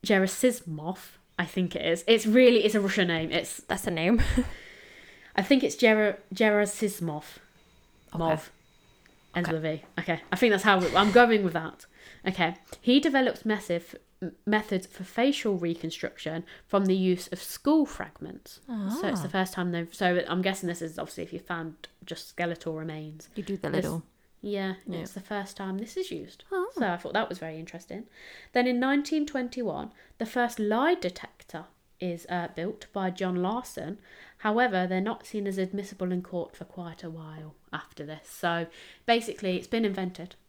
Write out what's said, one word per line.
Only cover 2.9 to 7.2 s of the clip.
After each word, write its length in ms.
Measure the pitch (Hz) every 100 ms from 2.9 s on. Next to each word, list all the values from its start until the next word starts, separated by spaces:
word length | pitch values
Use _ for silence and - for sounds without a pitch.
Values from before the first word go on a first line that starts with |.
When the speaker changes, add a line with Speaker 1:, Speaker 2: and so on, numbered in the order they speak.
| 202 180
Speaker 1:
name. 240 | 165 160
It's 260 | 175 - -
Speaker 2:
That's 280 | - 180 -
a 40 |
name. 300 | 170 170 226 - - 254 - - -
<laughs> 580 | - - - - - -
Speaker 1:
I 80 |
think 200 | 190 277
it's 120 | 262 -
Gera-, 420 | 233 214 214 196 -
Gerasimov. 920 | 185 220 208 208 - 214 196 170 151